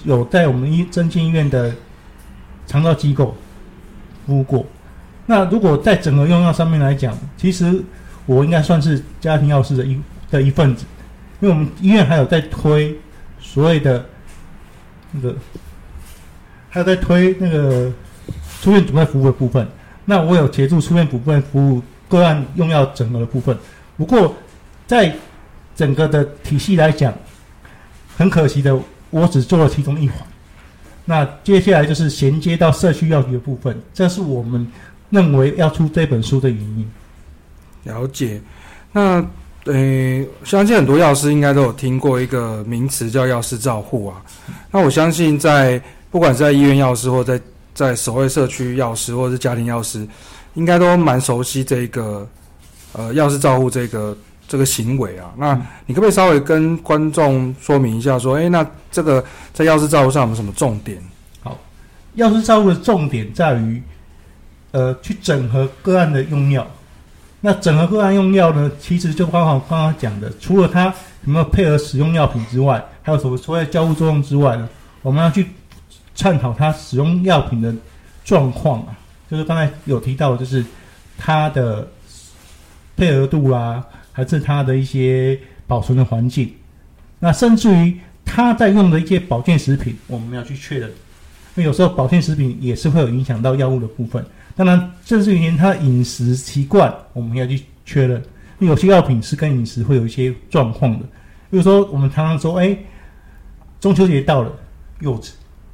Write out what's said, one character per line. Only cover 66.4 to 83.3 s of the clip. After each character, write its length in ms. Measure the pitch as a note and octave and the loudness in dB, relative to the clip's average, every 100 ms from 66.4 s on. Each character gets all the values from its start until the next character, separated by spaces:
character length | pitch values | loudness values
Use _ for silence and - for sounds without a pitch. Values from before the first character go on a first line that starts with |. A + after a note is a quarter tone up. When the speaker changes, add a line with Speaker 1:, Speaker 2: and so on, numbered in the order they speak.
| C#3 | 0
Speaker 1:
药。 160 | C3+ - - - - - - - - | 0 -4 -14 -20 -20 -20 -20 -20 -4
那 100 | G#3 | -2
整 240 | G3+ E3+ D3+ | 0 2 2
合 80 | E3+ | 2
个 160 | G#3+ | 2
案 120 | G3 | 2
用 200 | G3 F#3+ | 2 2
药 180 | G3 E3 | 4 2
呢， 180 | D3+ D3 C#3 | 2 -2 -4
其 200 | - F3 | -4 -4
实 160 | F3 | -2
就 120 | D3+ E3+ | -2 -2
包 180 | F3 | 0
括 220 | D#3+ E3 - | 0 0 -2
刚 120 | E3 | -2
刚 160 | D#3 D3+ | -2 -2
讲 240 | A2+ G2+ | -6 -6
的， 100 | A2 - | -10 -10
除 220 | - F#3+ | 0 2
了 80 | F3 | 4
它 240 | F3+ F#3 - - - | 2 0 -2 -14 -10
有 80 | C#3 | -2
没 60 | D#3+ | 0
有 60 | D3+ | 0
配 200 | - E3 | 2 2
合 120 | D3 | 2
使 180 | D3 C3+ | 0 -2
用 160 | D#3 | 0
药 140 | E3 C#3+ | 2 0
品 180 | A#2+ A2 | -2 -4
之 100 | B2 | 0
外， 240 | C#3 A#2 - - | 0 0 -6 -10
还 100 | - | -4
有 60 | D3 | -2
什 80 | C3 | -2
么 80 | B2+ | -6
所 180 | - E3 | -4 -4
谓 80 | |
的 60 | D3+ | -2
交 160 | E3+ E3 | -2 0
互 80 | |
作 140 | D#3 D#3+ | 0 0
用 140 | D3 | 0
之 140 | C#3 C#3+ | 0 0
外 200 | C#3 A#2 | 2 0
呢， 120 | A2+ - - - | -6 -14 -20 -8
我 100 | C3+ | -2
们 140 | D3 | 0
要 60 | E3 | 2
去 160 | F#3+ F3+ - - - - - _ - | 0 -2 -8 -20 -20 -20 -20 _ -2
探 200 | F#3+ D3+ | 0 0
讨 140 | B2 | -2
它 180 | A2+ D#3 | -2 -2
使 260 | D3+ - B2+ | -2 -6 -2
用 240 | D#3 F3+ | 0 0
药 180 | F#3 D3+ | 2 2
品 220 | - A2+ | 0 -4
的 120 | A2+ A2+ - - - - | -4 -6 -12 -20 -20 -18
状 280 | - F#3 C3 | 0 0 0
况 280 | - D#3 A2+ | -2 -2 -4
啊， 80 | A2+ G#2+ - - - | -8 -18 -20 -20 -10
就 80 | D#3 | -8
是 60 | |
刚 120 | D#3 E3 | -4 -2
才 160 | D3 - C#3+ | -4 -6 -6
有 120 | A#2+ | -4
提 160 | B2+ | -4
到 180 | C3 C#3+ | -2 -2
的， 60 | B2 | -2
就 60 | |
是 180 | B2+ C3 A#2 - - - - - | -4 -4 -6 -12 -20 -20 -20 -10
它 320 | - D#3 D3+ | -4 -2 -2
的 400 | C#3+ A#2+ G#2+ - - - - - - - - - - - | -2 -4 -4 -10 -18 -20 -20 -20 -20 -20 -20 -20 -20 -10
配 240 | - C#3 C3+ | -2 0 2
合 80 | |
度 240 | C3+ | 0